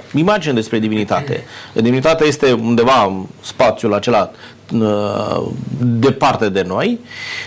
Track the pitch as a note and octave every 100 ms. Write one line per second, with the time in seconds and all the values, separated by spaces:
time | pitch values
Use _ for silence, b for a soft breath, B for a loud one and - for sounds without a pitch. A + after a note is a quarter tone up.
0 | - C#3 F3+ G#3 D#3 B2 A2 A2+ A2 G#2+
1 | G2+ F#2 - - B B B - A2+ C3
2 | D#3 D#3+ D3+ C3+ C3+ A#2+ A2+ A#2 A#2 C3
3 | G2 F#2+ F#2+ - - - A#2+ - A2+ G2+
4 | A#2+ A2 F2+ B B B - A#2 G#2+ G#2
5 | G#2 G#2 G#2 - - - - - B2 A#2
6 | C#3+ - C#3 - G#2+ G2 F2+ G2 F#3+ A#3+
7 | B B B B